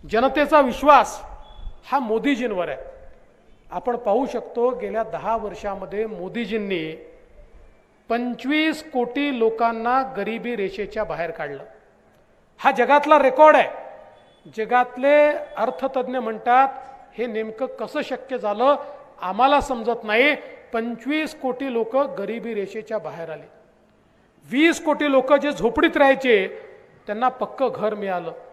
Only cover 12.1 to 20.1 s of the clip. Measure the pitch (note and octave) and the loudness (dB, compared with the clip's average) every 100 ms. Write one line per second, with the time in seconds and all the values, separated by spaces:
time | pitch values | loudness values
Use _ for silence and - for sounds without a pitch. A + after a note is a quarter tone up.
12.1 | _ _ _ _ _ E3+ G3 A#3+ C#4+ D4 | _ _ _ _ _ 0 2 4 4 6
13.1 | D4+ C4+ B3+ D#4 D4 - - - - - | 6 6 8 10 10 4 -2 -16 -20 -20
14.1 | _ _ _ E3 F3 G#3+ B3 B3 C4 C#4 | _ _ _ -16 -8 0 2 0 0 4
15.1 | D4 D4 D4 - - A3+ B3+ C4+ C4 B3+ | 6 4 2 -8 -4 -4 -2 -4 -4 -4
16.1 | B3+ A3+ A3 - B3 C4+ - - - - | -4 -6 -6 2 4 4 0 -16 -20 -20
17.1 | - A#3+ G#3+ A3 A3 B3+ - G#3+ D4+ - | -10 -6 -6 -8 -8 -8 -8 -6 -6 -6
18.1 | B3 - B3 G#3 G#3 C4 C#4+ - - - | -8 -8 -6 -4 2 4 4 -2 -16 -20
19.1 | - F3+ F#3+ C4 C#4+ - B3 A3 A#3 G#3+ | -10 -8 2 4 4 2 -4 -2 -4 0